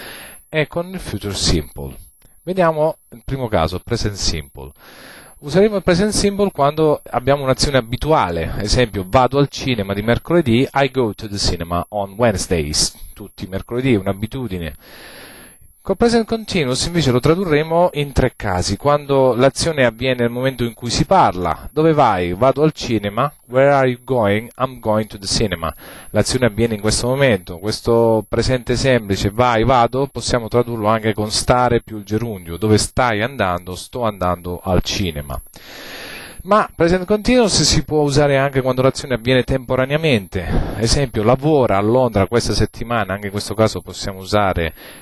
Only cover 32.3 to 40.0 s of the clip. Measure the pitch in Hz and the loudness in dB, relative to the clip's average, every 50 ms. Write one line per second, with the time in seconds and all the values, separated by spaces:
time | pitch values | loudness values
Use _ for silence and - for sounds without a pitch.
32.3 | 104 92 87 82 85 85 110 107 107 104 - - - - 127 120 110 101 110 127 | -8 -10 -10 -10 -8 -2 2 4 4 4 2 0 0 0 2 2 2 0 -2 -2
33.3 | 139 123 98 92 90 87 90 90 90 87 - - - 127 120 110 101 95 90 90 | -2 -2 -2 0 -2 -4 -6 -8 -12 -12 -12 -10 -8 -4 -4 -4 -2 -2 -2 -2
34.3 | 90 87 87 87 87 - - 95 90 85 - - - - 101 87 78 - - - | -2 -4 -6 -8 -10 -8 -4 -2 0 0 0 -2 -2 -4 -4 -4 -4 -6 -8 -10
35.3 | 62 - - - - - - - - - - - - - - - - - - - | -10 -12 -12 -14 -20 -20 -20 -20 -18 -18 -16 -16 -16 -16 -16 -16 -16 -16 -18 -18
36.3 | - - - 185 202 214 170 - - - 165 170 185 185 180 175 208 214 202 240 | -16 -10 -2 0 2 2 2 0 0 0 2 2 2 2 0 0 -2 0 2 2
37.3 | 254 254 233 185 - - 156 139 - - 139 - 151 151 147 143 135 147 147 143 | 4 4 4 4 2 2 2 2 2 2 0 0 0 0 2 2 2 2 4 4
38.3 | 139 135 135 143 135 135 127 131 127 131 127 131 - - - 139 123 113 113 127 | 4 2 2 0 0 0 0 0 0 2 2 2 2 0 -4 -4 -4 -2 0 2
39.3 | 131 127 117 - 135 127 123 113 131 127 131 131 143 156 | 2 2 2 2 -2 -4 -2 -2 0 0 0 0 0 0